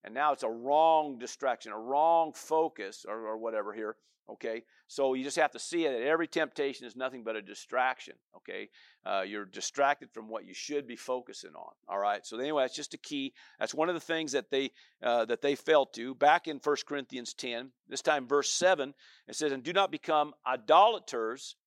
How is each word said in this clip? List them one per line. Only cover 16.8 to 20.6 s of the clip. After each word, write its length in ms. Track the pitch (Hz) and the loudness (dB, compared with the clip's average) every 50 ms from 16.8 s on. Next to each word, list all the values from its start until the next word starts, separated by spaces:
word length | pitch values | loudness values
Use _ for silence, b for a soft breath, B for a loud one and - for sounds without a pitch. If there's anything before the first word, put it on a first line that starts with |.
| - | -2
Corinthians 480 | - 147 143 131 _ 135 127 120 - - | -6 -6 -6 -6 _ -10 -10 -10 -10 -12
ten, 360 | - - 127 120 117 127 135 _ _ _ _ | -8 -8 -6 -6 -6 -8 -10 _ _ _ _
this 140 | 131 135 | -10 -2
time 260 | - 160 151 143 127 120 | 0 2 2 2 2 2
verse 220 | 139 143 135 - | 2 2 2 2
seven, 440 | - - 175 185 190 147 135 139 139 b b b b b b | 0 4 4 4 4 4 0 -6 -8 b b b b b b
it 80 | - - | -12 -6
says, 160 | - 156 147 | -2 -2 -2
And 120 | 139 135 | -2 -2
do 100 | 120 151 | -6 0
not 180 | 170 196 196 185 | 2 2 2 2
become 440 | - 147 - - 160 151 147 151 - _ _ | -2 -6 -2 2 2 2 2 0 -4 _ _
idolaters 1120 | 127 131 127 | -4 -4 -4